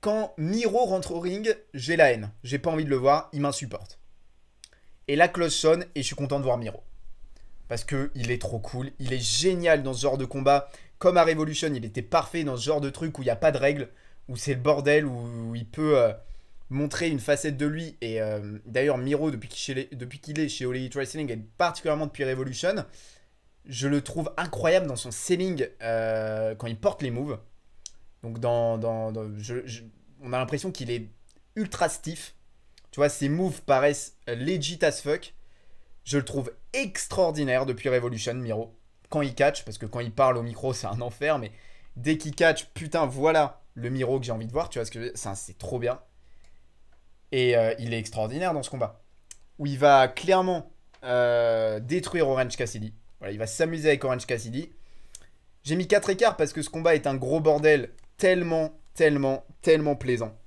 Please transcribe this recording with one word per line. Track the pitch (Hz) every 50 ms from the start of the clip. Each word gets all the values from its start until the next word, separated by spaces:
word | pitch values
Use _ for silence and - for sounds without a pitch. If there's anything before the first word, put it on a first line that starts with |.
Quand | - 208 214 220 220 - - -
Miro | 156 165 202 226 240 220 190 240 247
rentre | 196 190 185 - - 170
au | 170
ring, | 170 180 180 202 214 226 214 - - _ -
j'ai | 139 123 131 165
la | 165 156 135
haine. | 123 113 104 104 - - -
J'ai | 120 131 139
pas | - 170
envie | 160 156 156
de | 143
le | 139
voir, | 131 123 139 143 156 156 - -
il | 143
m'insupporte. | 143 143 135 - 143 117 - - - - - - - - - - - - - _ - _ _ _ - - _ _ _ - - - - -
Et | 143
la | 143 170 175
cloche | 170 175 170 160 147
sonne | - - 156 160 170 175 - -
et | 147 131
je |
suis | - 135
content | - 143 131 143 143
de | 135
voir | 131 120 120
Miro. | 117 107 101 - - - - - - - - - - - - - - - - - - -
Parce | 117 113 -
que | - 143 135 139 147 -
il | 135 120 113
est | 123 107
trop | - - 120 113
cool, | 98 - - 123 127 139 - -
il | 135 123 127
est | 123 120
génial | - - - 156 185 185 175 170 170 160 147 135
dans | 135 131
ce | 117 123
genre | 143 131 139
de | 131
combat. | - - 139 131 135 143 143 139 - - - - - - -
Comme | - 185 180
à | 175 165
Revolution, | 160 160 156 156 156 151 - - 160 143
il | 127 113
était | 113 101 131 110
parfait | - - 165 143 - - 170 160
dans | 143 131
ce | 123 113
genre | 139 156 147
de | 143 139
truc | 135 - 165 165 151 -
où | 131
il |
n'y | 123
a | 117
pas | - - 160
de | 143 131
règles, | 127 139 147 143 131 - - - - - - - - -
où | 127
c'est | 117 - 143 139
le | 127
bordel, | 123 143 151 139 139 143 147 151 151
où | 143 123 120 117 117 120 117 113 113 117
il | 117 113 -
peut, | - 156 156 156 151 135
euh, | 120 110 107 - - - - - - - - - - -
montrer | 131 135 147 147 - - 175 170
une | 156 135
facette | 107 - 147 139 - 156 143
de | 131 147
lui. | 147 151 160 165 160 - -
Et, | - 117 110 110
euh, | 110 107 107 104 104 104 104 107 -
d'ailleurs, | 120 113 127 135 147 139 123
Miro, | 123 135 143 139 151 160 139
depuis | 120 104 -
qu'il | - -
chez | - - 135
les, | 131 139 - -
depuis | 123 123 120 120 143
qu'il | - 147 151 151
est | 156 139
chez | - - 131
All | 127 123
Elite | 127 131 131 123
Wrestling, | 139 135 120 - 156 151 135
et | 117 113 104 - _ -
particulièrement | 175 175 - - - 165 151 151 156
depuis | 147 143 - 143
Revolution, | 131 131 131 131 135 127 - - 180 208 208 - - - - - - - - _ _ _ _ _ _ _ _ _
je | - 131 117 131 139
le | 147 143 139
trouve | - - 165 160 151 -
incroyable | - 175 170 - 110 190 160 175 190 185
dans | 147 131
son | 123 - 123
selling, | 110 - - - 180 170 185 190 180 143 127 - - - 113
euh, | 113 113 113 113 113 110 110 110 110 110 107 110 110 110
quand | 104 120 117
il | 117 104
porte | - 202 - - 151
les | 131
moves. | 117 120 139 147 127 - - - - - _ - - - - - - - - - - _ -
Donc | 117 113 113
dans, | 117 120 120 117 117 117 113 113
dans, | 110 113 113 110 110 110
dans, | 110 113 110 107 104
je, | 104 104 107 120 123 127
je, | 127 113 117 117 113 - _ _ - - -
on | 135 123 123
a | 127
l'impression | 131 120 147 147 - 185
qu'il | - - 135 117 120
est | 120 110 104 - - - - _ - _ _ _
ultra | 214 220 - - - 180 160
stiff. | - - - 156 170 - - - - - - - - _ _ - _ - - - -
Tu | -
vois, | 143 147
ses | 143 - 143 139
moves | 147 165 185 185 151 - -
paraissent | - 139 131 135 147 147 - - - - _ - -
legit | 120 117 127 151 185 175 143 143 175 160 -
as | 156 143 -
fuck. | - 143 151 156 - - - - - - - _ - - - - - _ - - -
Je | - 143 143
le | 131
trouve | - - 139 131 123 - - - - -
extraordinaire | 254 277 196 - - - - - - - 165 156 151 147 135 127 127 135
depuis | 135 123 104 - 139
Revolution, | 127 127 120 123 123 110 - 123 120
Miro. | 127 123 117 110 107 117 113 - - _ _ _ _ _ _
Quand | - 156 147
il | 139 123
catch, | - 139 143 147 - -
parce | - 104 -
que | -
quand | 107 - 123
il | 120 117 107
parle | - 135 127 127
au | 120 117
micro, | 117 113 - - 131 127
c'est | - -
un | 98 101 117
enfer, | 120 120 113 - 143 147 156 139
mais | 117 101 - - - - - - - - -
dès | 127 117 147 160
qu'il | 156 - 156 143
catch, | - 170 165 156 - - - -
putain, | - 170 151 - 170 156
voilà | 135 127 135 139 160 160 160 151 135 - - - - -
le | - 120 120
Miro | 131 131 131 120 131 131
que | 123
j'ai | 120 117
envie | 110 113
de | 113 120
voir, | 147 170 -
tu | - 127
vois, | 113
parce | 107
que | - 117 117 123 -
ça, | 113 - 101 98
c'est | 98 - - 98 -
trop | - 98 127 123
bien. | 117 120 127 127 - _ _ - - - - - - - - - - - _ _ - - - - _ - - _ _ -
Et, | - 131 127 123 120
euh, | 117 113 110 113 113
il | 117 117 117
est | 113
extraordinaire | 107 107 - 113 110 110 123 151 180 185 165
dans | 147 127
ce | -
combat, | - 131 120 101 - - - _ _ - _ _ - - - - - -
où | 147
il | 143 139 131
va | 139 147 139 135 131 123
clairement, | - - - - 185 185 185 185 180 170 151 - - - _ - - - -
euh, | 127 123 123 123 120 120 120 117 117 113 113 110 110 110 107
détruire | 113 120 156 185 180 - - 175 160 139
Orange | 135 131 131 123 -
Cassidy. | - 127 117 - 110 107 107 110 - - - - -
Voilà, | - 98 101
il | 104
va | 113
s'amuser | 107 - - 165 165 165 160 147 156
avec | 143 120 -
Orange | 135 127 123 -
Cassidy. | - 127 117 107 113 120 131 165 - - - - - - - - - - - - - - - _ _ - - _
J'ai | 139 160
mis | 175 185 -
quatre | 202 202 202 -
écarts | 190 190 226 226 190
parce | - 160 143 -
que | 160 147
ce | -
combat | - 165 160 170 165
est | 151 120
un | 143 135
gros | 135 127 127 143 165
bordel | 156 156 151 147 151 156 151 143 123 - - - - - _
tellement, | _ - 185 185 180 175 170 165 160 156 156 - - - - -
tellement, | - 165 151 147 143 139 135 135 135 - - - - -
tellement | - 160 156 151 151 143
plaisant. | 120 - 131 123 117 113 110 104 - -